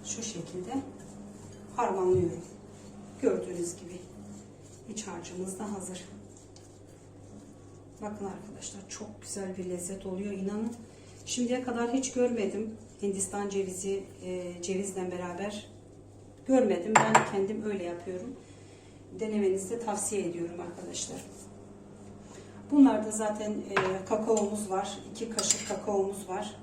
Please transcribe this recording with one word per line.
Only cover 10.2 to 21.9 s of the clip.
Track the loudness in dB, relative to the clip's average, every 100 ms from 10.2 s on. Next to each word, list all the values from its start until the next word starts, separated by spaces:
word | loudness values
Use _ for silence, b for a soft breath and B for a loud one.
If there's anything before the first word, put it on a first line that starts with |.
| -2
inanın. | 0 0 0 -2 -4 B B B B -4
Şimdiye | 2 4 2
kadar | 2 2 4
hiç | 4 2
görmedim | 4 4 4 2 2 -2 -6 -14 -2
Hindistan | 0 0 0 0 0
cevizi, | 2 0 -2 0 0 -2 -10
e, | -4 -4 -4 -6
cevizle | 0 0 0 -2 -2
beraber | -2 -4 -2 -4 -4 -10 -16 -18 -18 -18 -18 -18 -10 6
görmedim. | 8 8 4 6 8
Ben | 10 8 6
kendim | 2 2 2 0
öyle | 0
yapıyorum. | -2 -4 -4 -4 -6 -10 B B B B B B -14 -4
Denemenizi | 0 4 4 4 0
de | -2
tavsiye | 0 0 0 0 0
ediyorum | -2 -4 -4
arkadaşlar. | -8 -8 -8 -6 -6 -6 -10 -14 -16 -16 -16 -16 -16